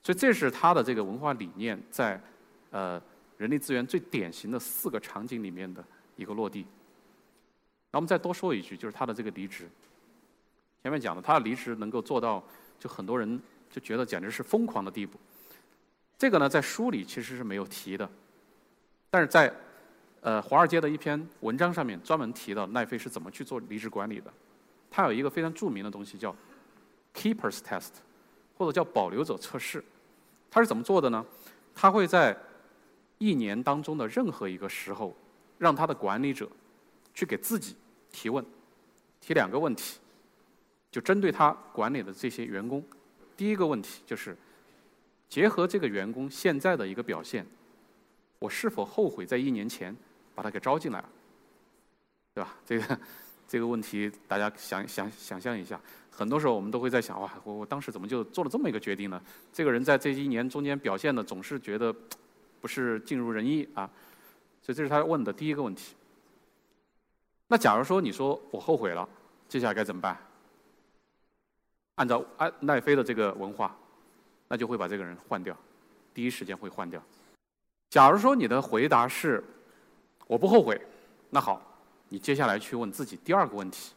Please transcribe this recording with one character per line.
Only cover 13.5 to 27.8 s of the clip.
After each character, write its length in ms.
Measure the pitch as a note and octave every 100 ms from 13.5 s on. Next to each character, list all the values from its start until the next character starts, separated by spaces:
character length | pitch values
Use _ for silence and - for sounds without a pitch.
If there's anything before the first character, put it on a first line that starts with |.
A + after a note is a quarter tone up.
| _ _
就 100 | -
觉 160 | - A2+
得 100 | A#2+
简 160 | F#2
直 80 | F#2+
是 120 | -
疯 220 | - G#3+
狂 180 | A#3 A2
的 80 | G2
地 140 | G2+
步。 140 | G2 - _ - - - _ _ _ _ _ _
这 140 | C4+
个 80 | F#3
呢， 100 | C#3
在 140 | D3+
书 280 | C#3 - A#3+
里 140 | G3+
其 160 | - -
实 160 | A#2 B2+
是 80 |
没 120 | A#2 G2
有 80 | F#2+
提 280 | - G2
的， 140 | F#2+ G2 - _ _ _ _ _ _ _ _ _
但 100 | F#3
是 80 | D3+
在， 240 | E3+ C#3+ - - - - _ _ _
呃， 180 | A#2 G#2+
华 180 | - C#3+
尔 80 | E3
街 140 | E3
的 80 | D3+
一 80 | D3+
篇 320 | D#3 D3 E3 -
文 180 | A2+ B2
章 160 | F3
上 100 | E3+
面 160 | C3 F2+
专 160 | - D#3
门 140 | A#2
提 220 | A#2+ -
到 120 | G2+ G2
奈 180 | A#2+ A#2
飞 100 | A#2+
是 140 | B2+
怎 100 | G#2
么 100 | E2
去 140 | -
做 160 | C#3 B2 G2+
离 100 | G#2
职 120 | A2
管 180 | G#2 G#2
理 100 | G#2
的。 120 | - - _ _ _ _ _
他 160 | -
有 80 | E3+
一 80 | A#2
个 80 | C#3
非 140 | C3
常 100 | D#3+
著 160 | D#3+ G3+
名 160 | G2+
的 60 | G#2
东 120 | G#2
西 140 | G2+ G2
叫 180 | G#2 - - - - - _ _ _
Keepers 460 | - G#3+ A3 G#2+ -
Test， 320 | - F#2